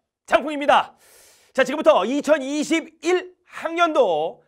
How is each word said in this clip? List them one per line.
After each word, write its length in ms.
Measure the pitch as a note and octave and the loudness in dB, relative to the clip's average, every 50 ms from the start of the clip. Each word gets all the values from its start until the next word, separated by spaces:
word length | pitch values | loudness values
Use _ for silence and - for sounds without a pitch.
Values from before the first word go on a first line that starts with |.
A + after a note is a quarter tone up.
| _ _ _ _ _ | _ _ _ _ _
장풍입니다. 720 | - - E4 A#3 D#4 D4+ C#4 C#4+ C#4+ B3+ F3 - - - _ _ _ _ _ _ _ _ _ _ _ - | -2 -2 -2 -2 -2 -6 -4 2 2 2 2 2 -2 -8 _ _ _ _ _ _ _ _ _ _ _ -2
자, 100 | B3+ C4 | -2 -2
지금부터 400 | B3+ C#4 D#4 D#4 D#4+ C#4+ G3 F#3 | -2 -2 0 4 4 4 4 2
이천이십일 1300 | A3+ C#4 C#4+ - C4+ D#4 D4+ B3+ C4+ C#4+ D4+ C4+ - D#4+ E4 C4+ - _ _ - E4+ F#4 F4+ F#4 - - _ _ | 0 -2 -2 0 0 0 0 0 -4 -6 -4 -2 -2 -2 -2 -4 -6 _ _ -2 0 0 0 -2 -6 -18 _ _
학년도 1000 | _ - - - D#4+ E4 E4+ E4+ E4 D#4 D#4 A#3+ F#3+ E3 D3+ D#3+ F3+ B3 _ _ | _ -16 -10 -10 -6 -2 0 0 0 2 2 2 2 2 -2 -4 -6 -8 _ _